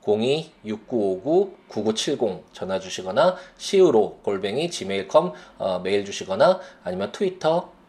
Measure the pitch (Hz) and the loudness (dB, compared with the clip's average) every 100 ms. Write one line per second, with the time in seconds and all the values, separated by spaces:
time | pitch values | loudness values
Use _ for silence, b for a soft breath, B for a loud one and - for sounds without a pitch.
0 | - 107 120 147 - _ 107 104 - 123 | 0 0 2 0 -4 _ -10 -10 -4 -2
1 | 101 92 131 175 196 - _ - 107 - | 0 -2 2 2 2 -4 _ -4 -2 -2
2 | - 139 110 90 - - 95 95 90 - | -2 0 -2 -2 -12 -12 -4 -4 -4 -10
3 | 92 104 170 185 B B - 196 185 113 | -4 2 2 2 B B -2 4 6 6
4 | 95 - - 98 98 117 170 - 95 98 | 2 -2 -6 -4 -4 -2 -4 -6 -6 -4
5 | 95 151 175 B B - 98 90 92 101 | 2 2 2 B B -8 -4 -4 0 -2
6 | 101 98 87 95 156 185 B B - 185 | -2 -10 -6 2 4 4 B B -10 -6
7 | 202 - 196 185 156 165 - - | -6 -4 -4 -2 0 0 -4 -18